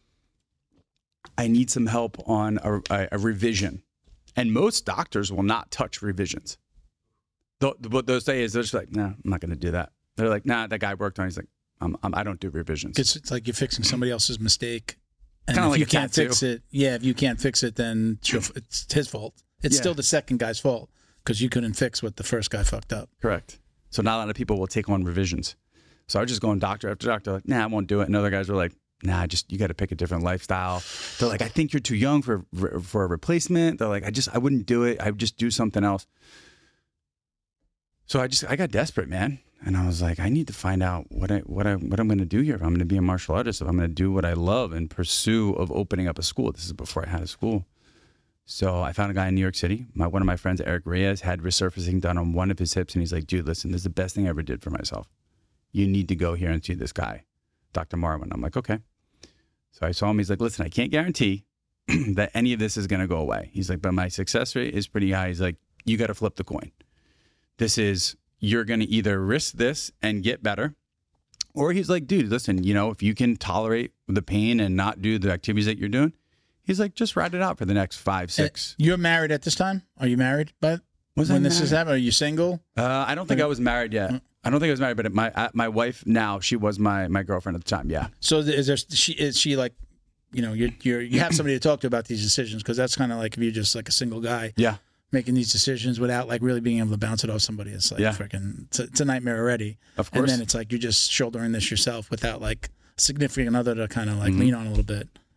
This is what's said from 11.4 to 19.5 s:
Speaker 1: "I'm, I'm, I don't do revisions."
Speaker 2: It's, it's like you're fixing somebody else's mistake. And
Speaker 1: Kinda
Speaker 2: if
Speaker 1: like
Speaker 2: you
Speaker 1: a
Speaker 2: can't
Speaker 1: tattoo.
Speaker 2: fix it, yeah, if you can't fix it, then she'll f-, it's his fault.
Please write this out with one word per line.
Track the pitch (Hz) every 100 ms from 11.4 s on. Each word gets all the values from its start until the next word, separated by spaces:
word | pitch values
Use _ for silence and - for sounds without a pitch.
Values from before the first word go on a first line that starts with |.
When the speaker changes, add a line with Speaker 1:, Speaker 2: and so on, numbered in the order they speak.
| 85 _ _ -
Speaker 1:
"I'm, | 82 82
I'm, | 101 90
I |
don't | 104 90
do | 95
revisions." | 76 82 76 - -
Speaker 2:
It's, | 131 151
it's | -
like | 123 113
you're |
fixing | 113 135 -
somebody | 104 123 123
else's | 117 - 113
mistake. | 110 - 120 117 - - _ _ - _ -
And | -
Speaker 1:
Kinda | 165
Speaker 2:
if |
Speaker 1:
like | 143
Speaker 2:
you | 147
Speaker 1:
a |
Speaker 2:
can't | 139 135
Speaker 1:
tattoo. | - 135
Speaker 2:
fix | 120
it, | 131 120 -
yeah, | 139 139 120
if |
you | 127
can't | 120 135 113
fix | 139 -
it, | 123 113
then | 117 110 113 107
she'll | - 113
f-, | - -
it's | - - -
his | 151 139
fault. | 110 107 - _